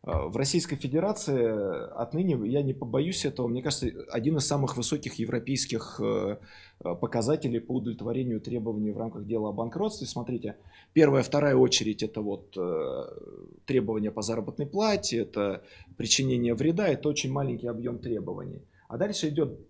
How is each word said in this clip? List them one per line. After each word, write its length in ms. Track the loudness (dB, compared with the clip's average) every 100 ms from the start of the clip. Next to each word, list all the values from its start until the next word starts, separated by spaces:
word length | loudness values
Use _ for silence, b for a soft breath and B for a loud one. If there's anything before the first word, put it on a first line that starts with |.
| 0
А, 220 | -2 0
в 100 | 0
Российской 380 | 2 2 0 -4
Федерации 1160 | 2 4 4 0 0 2 4 2 0 -2 -6 -4
отныне, 400 | -2 2 2 2 2
я 140 | 2
не 120 | 2
побоюсь 520 | -2 0 2 2 0 -2
этого, 220 | 0 -2
мне 160 | 0
кажется, 240 | -2 0 -2 -4 -4
один 260 | 0 2 2
из 80 | 2
самых 320 | 2 2 0
высоких 380 | 0 -2 -2 -4
европейских, 840 | -2 -2 0 -2 0 -2 -4 -4
э, 380 | 0 0 0 -4 B B B _
э, 120 | -6 -2
показателей 640 | 0 0 2 0 0 -2
по 140 | -2
удовлетворению 680 | -4 -2 -6 -4 -2 -2 -4
требований 520 | -4 -4 -2 -2 -2
в 80 | -2
рамках 260 | -6 -8 -4
дела 240 | -2 -2
о 20 |
банкротстве. 540 | -2 -4 -2 -4 -4 -8
Смотрите, 520 | -8 -6 -4 -6 -10 B B B
первая, 300 | 6 8 6
вторая 320 | 4 4 6 8
очередь — 480 | 6 6 0 -2
это 180 | -4 -4
вот, 320 | -4 -6 -8 -4
э, 480 | -2 -2 -2 -4 -8 -12 -16 -18 -20 -18 0
требования 460 | 2 2 -2 -2
по 100 | -2
заработной 460 | -2 -2 -4 -6 -4
плате, 500 | 2 2 2 0 -2
это 460 | -2 -2 -2 -2 B B B -8
причинение 560 | 2 2 4 2 2
вреда, 340 | 2 2 4 2
это 220 | 2 0
очень 220 | -2 -2
маленький 360 | -2 -2 -4 -6
объём 300 | -6 -6 -6
требований. 640 | -4 -4 -4 -8 -10 -12 -18 b b
А 100 | -4
дальше 320 | -2 0 -2
идёт 280 | 0 0 -2